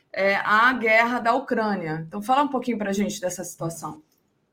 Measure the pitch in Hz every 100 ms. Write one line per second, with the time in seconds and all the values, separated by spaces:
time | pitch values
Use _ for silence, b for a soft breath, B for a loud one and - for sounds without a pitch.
0 | _ - 196 196 - 214 240 247 226 220
1 | 233 240 226 254 262 226 214 190 160 160
2 | 160 208 208 262 285 262 247 214 202 196
3 | 185 - 180 185 175 - 165 - 160 156
4 | _ _ _ _ _